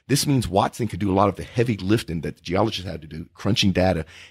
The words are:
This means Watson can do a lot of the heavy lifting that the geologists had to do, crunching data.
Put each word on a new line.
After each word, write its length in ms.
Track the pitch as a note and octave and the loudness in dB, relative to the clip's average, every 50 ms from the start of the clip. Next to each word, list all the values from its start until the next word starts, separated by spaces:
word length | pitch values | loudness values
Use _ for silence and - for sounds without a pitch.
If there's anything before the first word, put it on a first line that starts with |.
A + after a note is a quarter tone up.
| _ - | _ -2
This 180 | B2+ C#3 - D3+ | -2 0 2 2
means 220 | C#3 C3 G#2+ F2+ | 0 0 0 2
Watson 400 | F2+ G2 A2+ - - - B2 A2 | 2 2 2 2 -2 -4 -6 -6
can 100 | - F#2 | -4 -4
do 100 | G#2 G2 | -2 2
a 60 | F#2 | 4
lot 140 | G2 G2+ G2+ | 4 4 4
of 80 | F2+ - | 2 -2
the 80 | D#2 | -10
heavy 320 | - - B2 A#2 B2 A2+ G2 | -8 -2 -2 0 0 0 -2
lifting 420 | F#2+ F#2+ G#2 A#2 - - E2 E2+ | 2 2 2 2 2 -2 -8 -6
that 160 | C#2+ D#2 - | -6 -8 -10
the 60 | - | -10
geologists 480 | _ - E2+ F#2+ G#2 A2 G#2 - F2+ F#2 | _ -4 0 0 0 0 -2 -6 -8 -10
had 120 | E2 D#2+ | -10 -10
to 60 | D2 D#2 | -12 -14
do, 220 | D#2 D#2 E2+ - _ | -14 -14 -14 -16 _
crunching 380 | - - G2+ F#2 - - G2+ | -6 -2 -2 0 2 2 2
data. 340 | F2 - F2+ F#2 F2+ E2 D#2+ - - - - - | 4 4 2 2 2 0 -2 -8 -14 -20 -20 -20